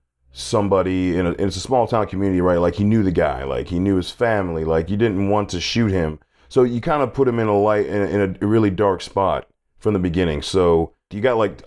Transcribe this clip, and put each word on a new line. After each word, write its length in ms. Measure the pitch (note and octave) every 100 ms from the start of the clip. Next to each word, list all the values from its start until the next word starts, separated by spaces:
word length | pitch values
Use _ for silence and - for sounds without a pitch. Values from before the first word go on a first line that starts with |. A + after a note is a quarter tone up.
| _ _ _
somebody 840 | - - A2+ G2+ F#2+ F#2 F#2 F2+ E2+
in 80 | E2+
a, 40 |
it's 240 | - G2 F2+
a 40 |
small 260 | - B2+ A2+
town 200 | A#2 G2+
community, 340 | F#2 G2 F#2
right? 160 | F2+ F2
Like, 180 | F2 F2
he 80 |
knew 200 | G2+ A2
the 80 | F#2+
guy, 320 | E2+ D2+ C2
like, 240 | C2+ B1+ C#2
he 120 | E2+
knew 160 | G2 F#2+
his 140 | F2
family, 540 | - A#2 G#2+ F#2 E2
like, 260 | D#2+ D#2+ E2
you 80 | G#2
didn't 320 | A2+ F#2+ G2
want 200 | G#2 G2+
to 100 | F2+
shoot 320 | - A#2 A2+
him. 280 | F#2+ D#2 D#2 _ _ _
So 160 | C3
you 180 | B2+ A#2+
kinda 240 | E3+ D3+ C3
put 200 | - B2+
him 120 | A#2
in 80 | A2
a 100 | G2+
light, 280 | G#2 G#2 E2
in 140 | G2+
a, 40 | F#2+
in 320 | G2 F#2+ F#2
a 60 | G#2
really 220 | A2+ G#2
dark 320 | F2+ G2+ F#2
spot 460 | - G2 F#2+ C#2+ - _ _ _
from 140 | A2
the 60 | G2+
beginning. 420 | F2+ E2+ F2 D2
So 520 | - F#2 F2 E2 E2 _ -
you 100 | G2+
got, 160 | B2 A2+
like, 240 | G#2 -